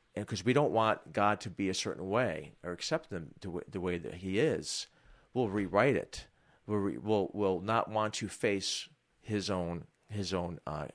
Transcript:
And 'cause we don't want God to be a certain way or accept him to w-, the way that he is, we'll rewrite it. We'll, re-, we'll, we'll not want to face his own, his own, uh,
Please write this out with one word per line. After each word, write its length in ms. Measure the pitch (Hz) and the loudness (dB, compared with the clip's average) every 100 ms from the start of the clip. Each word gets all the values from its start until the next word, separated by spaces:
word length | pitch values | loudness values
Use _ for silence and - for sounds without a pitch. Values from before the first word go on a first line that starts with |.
| _ 101 | _ -8
And 100 | 104 | -4
'cause 180 | 113 | 0
we 80 | 113 | 4
don't 200 | 127 147 | 4 4
want 400 | 110 110 - - | 4 4 2 0
God 280 | - 104 104 | 2 4 4
to 60 | 104 | -2
be 200 | 87 95 | -2 0
a 40 | |
certain 340 | 95 104 - 95 | 0 -2 -4 0
way 480 | 110 117 76 80 - | 2 2 -2 -8 -10
or 80 | 87 | -8
accept 400 | 87 - 156 - | -6 -2 -2 -2
him 200 | 90 78 - | -8 -10 -12
to 80 | 95 | -8
w-, 160 | 85 - | -6 -6
the 100 | 98 | -4
way 160 | 90 87 | -2 -2
that 160 | 71 | -4
he 260 | 87 95 98 | -6 -2 2
is, 480 | 151 85 76 - - _ - - _ | 2 2 -2 -6 -8 _ -20 -20 _
we'll 160 | 127 113 | -2 0
rewrite 460 | 104 95 101 135 98 | 0 2 4 4 4
it. 300 | - - - _ _ _ - | -2 -10 -16 _ _ _ -4
We'll, 120 | 104 | 0
re-, 180 | 98 62 | 0 -2
we'll, 320 | 98 107 92 | 2 2 2
we'll 280 | 104 98 90 | 0 2 2
not 280 | 101 113 - | 2 0 2
want 260 | 107 107 | 0 0
to 140 | - 104 | -2 -6
face 600 | - 113 98 - - - _ _ _ | -2 0 0 -2 -4 -8 _ _ _
his 280 | - 104 95 | -4 -2 0
own, 380 | 92 85 87 - _ - | -2 -2 -4 -10 _ -8
his 260 | 104 90 | -6 -2
own, 240 | 92 87 85 - | 0 -2 -6 -6
uh, 220 | 76 73 | -6 -6